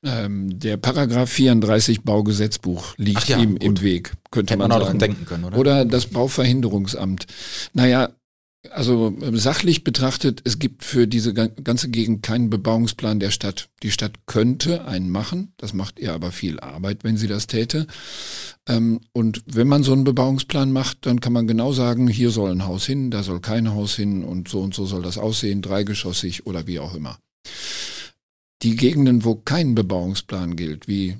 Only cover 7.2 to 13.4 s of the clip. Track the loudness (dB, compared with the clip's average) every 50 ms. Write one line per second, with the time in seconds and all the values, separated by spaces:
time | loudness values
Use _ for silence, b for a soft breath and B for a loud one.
7.2 | B B B B B B B B B B 2 4 4 6 6 4 2 0 -4 _
8.2 | _ _ _ _ _ _ _ _ -20 -10 -6 -2 0 2 4 4 2 2 0 -2
9.2 | -4 -2 0 0 2 2 0 2 2 2 2 2 0 -2 -2 0 0 -2 0 0
10.2 | 0 -2 -2 -2 -4 -4 -4 -2 -4 -4 -4 -6 -6 0 2 4 4 4 2 0
11.2 | 0 0 0 0 0 0 -2 -4 -4 -2 0 0 -2 -2 -2 0 0 0 0 -2
12.2 | -2 -2 0 0 0 0 0 0 0 2 2 2 2 0 -2 -2 -2 -2 0 0
13.2 | 0 -2 -2 -4